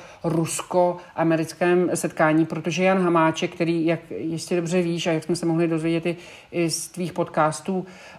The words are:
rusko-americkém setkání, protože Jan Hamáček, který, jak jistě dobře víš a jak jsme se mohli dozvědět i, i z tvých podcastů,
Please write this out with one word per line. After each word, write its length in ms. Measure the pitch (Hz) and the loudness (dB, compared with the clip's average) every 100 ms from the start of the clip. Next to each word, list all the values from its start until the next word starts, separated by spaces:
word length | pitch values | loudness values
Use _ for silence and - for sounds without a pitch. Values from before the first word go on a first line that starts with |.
| - - | -14 -6
rusko-americkém 1700 | 165 160 160 - - 180 175 175 - - 165 160 160 - 175 180 175 | -2 0 -2 -4 -2 2 2 0 -8 -2 2 2 -2 -2 2 2 2
setkání, 520 | - 165 - 156 156 160 | 0 -2 2 4 4 2
protože 380 | 160 170 160 | -2 -4 0
Jan 200 | 185 190 | 2 4
Hamáček, 520 | 175 170 160 160 175 - | 4 4 2 2 -4 -2
který, 300 | 165 170 160 | -2 0 0
jak 140 | 165 - 92 | -2 -4 -8
jistě 380 | 160 160 - 180 | -6 -6 -2 -2
dobře 260 | 165 180 | 0 0
víš 260 | 170 170 175 | 0 -2 0
a 40 | |
jak 120 | 160 | -2
jsme 120 | 170 170 | 0 -2
se 100 | 170 | 0
mohli 220 | 165 165 | 2 2
dozvědět 380 | 160 165 165 170 | 0 0 0 -2
i, 120 | 170 - - - | -6 -10 -20 -8
i 180 | 175 165 | -2 -2
z 180 | - - | -2 -8
tvých 260 | 180 170 | -8 -6
podcastů, 720 | - 170 165 156 - - 185 185 - - | -4 -2 2 0 0 -4 -4 -6 -14 -20